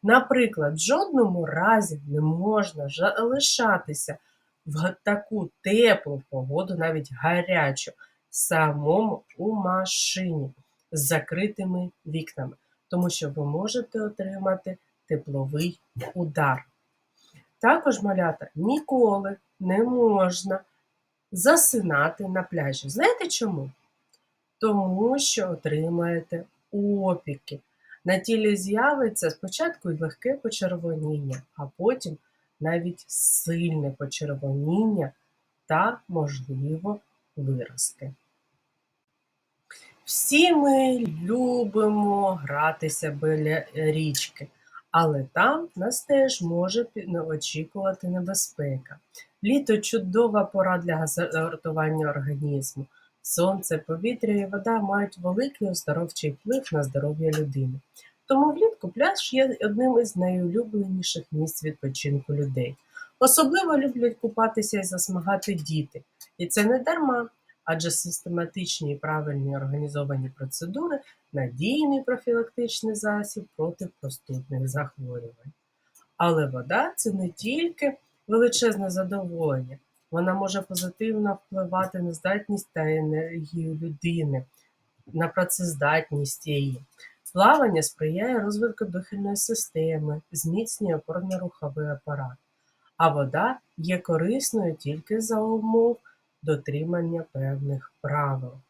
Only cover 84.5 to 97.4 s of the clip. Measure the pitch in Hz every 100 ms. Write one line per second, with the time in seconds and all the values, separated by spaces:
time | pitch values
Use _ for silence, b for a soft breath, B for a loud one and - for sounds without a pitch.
84.5 | b b b _ _ - 160 165 170 180
85.5 | - 180 147 143 160 156 147 139 - -
86.5 | 143 139 127 - B B B - 180 202
87.5 | 302 254 165 151 - 156 165 226 247 202
88.5 | 208 226 220 202 175 185 202 196 202 -
89.5 | 226 - 160 160 160 151 151 - 160 165
90.5 | 180 226 - 202 160 - 170 185 185 180
91.5 | - 147 139 151 143 - 143 131 127 _
92.5 | _ _ _ _ _ 165 147 135 147 220
93.5 | 262 _ - 165 180 180 165 170 254 269
94.5 | 226 180 156 143 156 - 214 220 220 220
95.5 | 226 220 226 233 233 b b _ _ 147
96.5 | 143 - 143 160 175 170 165 165 131